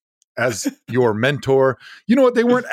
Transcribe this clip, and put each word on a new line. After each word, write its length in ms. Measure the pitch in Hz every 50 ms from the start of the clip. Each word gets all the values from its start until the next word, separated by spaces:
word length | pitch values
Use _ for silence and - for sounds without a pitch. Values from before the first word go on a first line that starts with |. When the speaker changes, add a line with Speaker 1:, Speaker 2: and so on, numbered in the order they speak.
| _ _ _ _ _ _ _
Speaker 1:
as 320 | - 117 135 190 190 - 294 - -
Speaker 2:
<laughs> 80 | _ -
Speaker 1:
your 240 | 117 127 123 113 104
mentor? 640 | 107 120 139 147 127 - 135 135 135 135 135 120 - - - - - _ -
You 80 | 240
know 80 | 277 262
what? 100 | 247 240
They 100 | 226 233
weren't 220 | 240 247 247 233 -